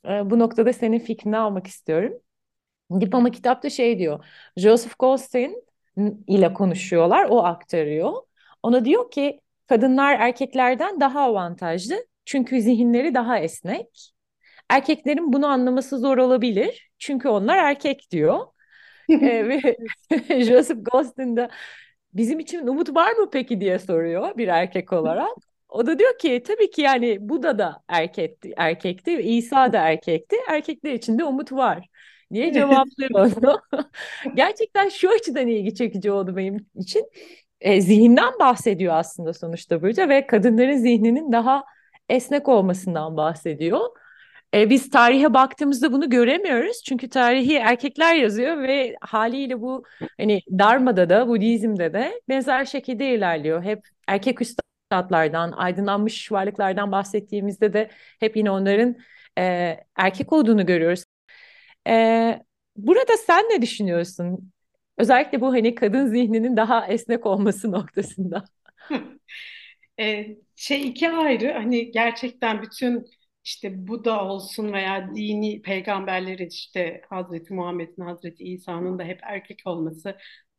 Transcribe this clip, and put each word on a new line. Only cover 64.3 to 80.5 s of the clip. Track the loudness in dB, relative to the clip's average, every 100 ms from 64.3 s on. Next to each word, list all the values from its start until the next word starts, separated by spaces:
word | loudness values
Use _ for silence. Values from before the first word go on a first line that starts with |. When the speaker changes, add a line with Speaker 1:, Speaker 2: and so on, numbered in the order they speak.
| -8 -12 _ _ _ _ -2
Speaker 1:
Özellikle | 4 4 2 -2
bu | 0
hani | 2 0 0
kadın | 0 0 0
zihninin | 0 0 0 0 0
daha | 2 0 0
esnek | -6 -4 -4 -2
olması | 0 0 -2 -4
<laughs> |
noktasında. | -4 -4 -8 -8 -8 -8 -8 -12 _ _ _ -10
Speaker 2:
<laughs> | -10 -10 -20 _ -20 -20 -20 -20 _ _ -8
E, | -6 -6 -10 -18 _ _
şey | -6 -6 -6
iki | -4 -4
ayrı, | 0 0 0 -2
hani | -4 -4 -4 -4
gerçekten | -2 -4 -4 -12 -6 -6 -6
bütün | -10 -8 -4 -4 -8 _ _ _
işte | -16 -14 -14 -12 -12
Buda | -8 -4 -4 -6
olsun | -8 -12 -10 -8
veya | -6 -6 -6 -8 -10
dini | -8 -6 -6 -8
peygamberlerin | -8 -8 -4 -6 -4 -6 -8 -10 -12
işte | -14 -12 -8 -8 -10 _
Hazreti | -12 -10 -14 -12
Muhammed'in, | -10 -8 -10 -12 -14
Hazreti | -16 -14 -16 -16
İsa'nın | -16 -14 -12 -10 -8 -8
da |
hep | -10 -14
erkek | -14 -14 -16 -16 -12
olması, | -8 -10 -10 -16 -16 -20 -20 _